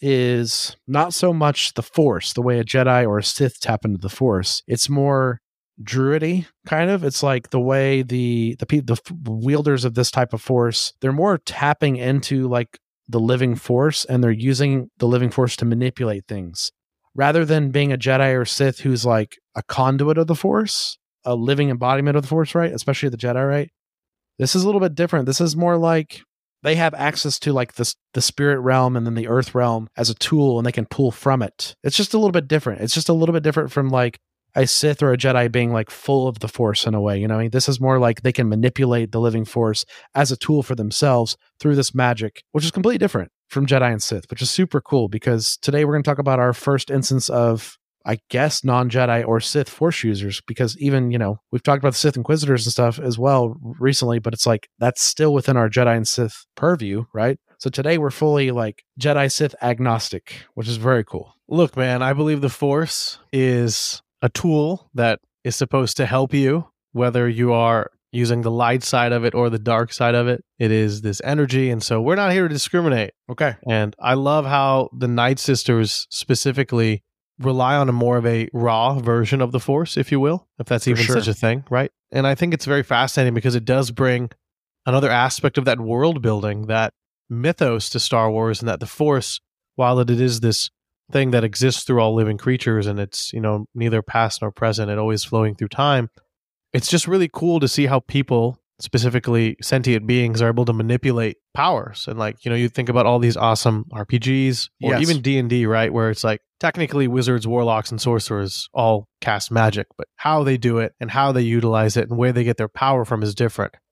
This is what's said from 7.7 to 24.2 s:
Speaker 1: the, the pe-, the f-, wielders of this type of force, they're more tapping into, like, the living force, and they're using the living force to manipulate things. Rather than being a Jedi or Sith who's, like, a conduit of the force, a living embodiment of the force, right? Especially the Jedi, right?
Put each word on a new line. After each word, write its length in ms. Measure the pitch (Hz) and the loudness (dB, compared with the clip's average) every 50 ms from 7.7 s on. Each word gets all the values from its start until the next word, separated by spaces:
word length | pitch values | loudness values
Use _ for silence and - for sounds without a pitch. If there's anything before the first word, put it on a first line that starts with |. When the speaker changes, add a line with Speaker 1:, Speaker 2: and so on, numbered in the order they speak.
| 135 135 135 135 135 135 | 2 2 2 2 2 0
Speaker 1:
the, 540 | 127 120 123 123 123 120 120 117 113 113 123 - | 0 -2 -2 -2 0 0 0 0 0 -2 -2 -6
the 60 | - | -4
pe-, 140 | - 147 151 | 0 0 0
the 120 | 131 117 120 | 0 0 -2
f-, 200 | - - - 180 170 143 | -2 -4 -10 -14 -10 -8
wielders 600 | 113 110 110 117 135 147 147 147 147 139 127 120 | -8 -6 -4 -2 0 0 2 2 2 0 0 0
of 100 | 123 113 | -2 0
this 160 | 127 123 - | 0 -2 0
type 220 | - 135 123 - - | 0 0 -2 -2 -4
of 80 | 113 | -8
force, 520 | - - 131 123 120 117 110 - - - - _ | -4 0 0 2 2 0 0 -2 -4 -6 -8 _
they're 100 | - 135 135 | -2 -2 0
more 240 | 147 180 208 190 | 2 2 2 0
tapping 580 | 151 - - - - 143 147 147 - 156 143 131 | 0 -2 -8 -6 -2 0 0 0 0 0 0 0
into, 520 | 123 120 127 135 139 - - 143 131 131 | 0 0 0 0 0 0 -2 -2 -2 0
like, 320 | 127 123 120 117 - - _ _ _ _ _ _ | 0 -2 -2 -2 -4 -10 _ _ _ _ _ _
the 120 | - 117 117 | -4 -2 0
living 360 | 113 120 127 127 131 127 120 | 2 2 2 2 2 0 0
force, 480 | 127 - - 123 123 139 156 147 - - | -2 -2 0 2 2 4 2 0 -2 -4
and 180 | - 127 123 | 0 2 2
they're 100 | 123 117 | 4 2
using 580 | 110 107 117 135 135 120 143 139 135 131 123 - _ | 2 2 0 0 0 2 2 0 0 0 -2 -6 _
the 100 | _ 123 | _ 0
living 220 | 117 123 123 123 117 | 2 2 2 2 0
force 260 | - - 127 120 - | 0 0 0 0 0
to 80 | - 120 | -2 -2
manipulate 600 | 117 117 120 123 127 - - 123 110 104 98 - | 0 0 0 0 -2 -2 -4 -4 -4 -4 -6 -8
things. 440 | - 110 98 90 85 85 - - - - _ _ _ _ _ _ _ _ | -10 -10 -10 -10 -10 -10 -10 -10 -10 -10 _ _ _ _ _ _ _ _
Rather 320 | - 139 143 151 170 165 | 0 2 2 4 2 2
than 260 | 151 160 156 147 139 | 2 2 2 2 0
being 220 | 127 143 143 143 131 | 0 0 0 0 0
a 40 | |
Jedi 360 | 127 113 135 131 131 139 135 131 | 0 0 0 2 2 2 2 2
or 120 | 127 120 | 0 0
Sith 340 | - - - 139 135 123 - | -2 -2 0 0 0 0 -2
who's, 260 | - 139 127 117 113 | -2 -2 -2 0 2
like, 320 | 123 117 110 107 - - _ _ _ _ | 2 2 2 0 -4 -8 _ _ _ _
a 80 | 113 - | -12 -10
conduit 540 | - - - 127 131 135 135 143 151 156 | -6 -2 0 0 2 2 2 2 2 2
of 100 | 160 165 | 2 2
the 80 | 160 165 | 0 0
force, 640 | - - 196 208 214 220 208 - - - - - - _ _ _ _ _ | 0 0 0 0 0 0 -2 -4 -6 -6 -8 -10 -12 _ _ _ _ _
a 100 | 127 123 | -2 -2
living 340 | 117 113 131 139 143 147 139 | 0 0 0 0 2 0 0
embodiment 460 | 127 120 123 123 135 139 139 147 143 | 0 0 0 0 0 2 2 2 2
of 80 | 147 139 | 0 0
the 60 | 135 | 0
force, 260 | 156 165 156 - - | 0 0 0 0 0
right? 160 | 170 170 160 | 0 0 0
Especially 380 | 120 117 - - 139 - - 135 | -4 -4 -4 -4 -2 -2 -2 -4
the 80 | 123 | -4
Jedi, 280 | 113 - 120 120 127 135 | -2 -4 -2 -2 0 0
right? 240 | 139 143 147 143 - _ _ _ _ _ _ _ _ _ _ | 0 0 -2 -2 -6 _ _ _ _ _ _ _ _ _ _